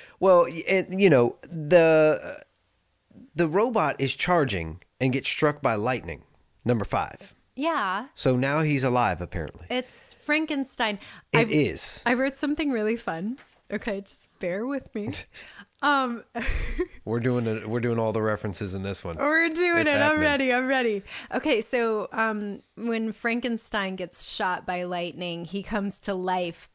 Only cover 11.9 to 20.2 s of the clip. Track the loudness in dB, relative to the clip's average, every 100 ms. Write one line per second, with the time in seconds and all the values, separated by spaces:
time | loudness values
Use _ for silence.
11.9 | -4 0 0 0 -2 -4 -2 -2 0 -2
12.9 | -2 -4 -6 -6 -8 -14 _ _ -6 -4
13.9 | -6 -8 -20 -20 _ -4 -4 -4 -6 -6
14.9 | -8 -6 -8 -12 -20 -20 -20 -20 _ 0
15.9 | 2 0 -4 -8 -4 -2 0 -2 -2 -4
16.9 | -6 -4 0 0 0 0 -2 -4 -2 0
17.9 | 0 0 0 0 0 -4 -6 -6 -6 -6
18.9 | -6 -8 -2 0 2 0 0 0 2 2
19.9 | 2 2 2